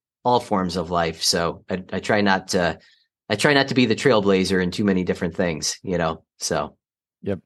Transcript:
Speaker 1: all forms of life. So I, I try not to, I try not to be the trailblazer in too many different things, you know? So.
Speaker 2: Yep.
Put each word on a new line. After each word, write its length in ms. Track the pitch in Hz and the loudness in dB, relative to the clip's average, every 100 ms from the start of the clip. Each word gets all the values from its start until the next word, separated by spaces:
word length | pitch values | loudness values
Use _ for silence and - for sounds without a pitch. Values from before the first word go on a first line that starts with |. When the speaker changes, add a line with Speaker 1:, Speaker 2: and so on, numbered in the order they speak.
| _ _ | _ _
Speaker 1:
all 140 | 123 123 | 0 0
forms 380 | - 101 92 90 | 2 -2 0 -4
of 140 | 85 | -2
life. 320 | 87 85 82 | -2 -2 -2
So 420 | - 90 82 - - | -2 0 -2 -4 -8
I, 120 | 92 92 | -8 -6
I 80 | 95 | -8
try 200 | - 107 | 0 2
not 280 | 101 95 - | 4 2 0
to, 300 | 95 85 78 - _ _ _ - | 0 0 -2 -12 _ _ _ -6
I 60 | 107 | 0
try 180 | 147 | 4
not 140 | 143 135 | 4 2
to 60 | |
be 120 | 120 120 | 2 2
the 100 | 104 | 2
trailblazer 640 | 143 110 98 95 92 92 | 2 4 4 2 2 0
in 80 | 90 | 0
too 140 | 92 | 0
many 180 | 101 92 | 0 0
different 320 | 90 92 90 | -2 -4 -4
things, 440 | 82 90 76 - - | -2 -2 -2 -6 -8
you 140 | - 87 | -6 -2
know? 260 | 80 80 _ _ | -2 -4 _ _
So. 380 | - 76 76 - _ _ _ _ | -4 -4 -4 -12 _ _ _ _
Speaker 2:
Yep. 180 | - 95 | -8 -8